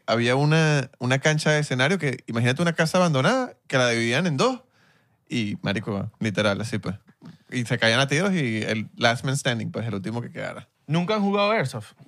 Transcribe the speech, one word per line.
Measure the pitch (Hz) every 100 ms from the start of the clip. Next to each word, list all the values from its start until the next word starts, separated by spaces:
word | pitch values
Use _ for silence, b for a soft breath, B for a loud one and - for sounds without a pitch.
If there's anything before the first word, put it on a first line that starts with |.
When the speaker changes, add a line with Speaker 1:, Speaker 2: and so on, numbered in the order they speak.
| -
Speaker 1:
había | 113 117 131
una, | 147 156 160 147 127 -
una | 120 135
cancha | 156 151 156
de | 151
escenario | 147 127 135 190
que, | 147 120 -
imagínate | 117 120 135
una | 170
casa | 165 160 185
abandonada | 180 139 147 262 247 - -
que | 135
la | 123
dividían | 117 117 123 180
en | 139
dos | 226 262 - _ _ _ _ _ _
y, | 120 104 104
marico, | 101 101 113 98 104 -
literal, | 110 98 104 98
así | 107 107
pues. | - 98 - _ - - _
Y | 123 117
se | 120
caían | 113 113
a | 135
tiros | 143 202
y | 185 127 110
el | 107 110 104 -
last | 117 120
man | 135 139
standing, | 139 117 110
pues, | 113 113
el |
último | 101 95 117
que | 120
quedara. | 110 104 90 - _ -
Speaker 2:
¿Nunca | 160 175
han | 214
jugado | 196 202 202
Airsoft? | 220 131 117 - -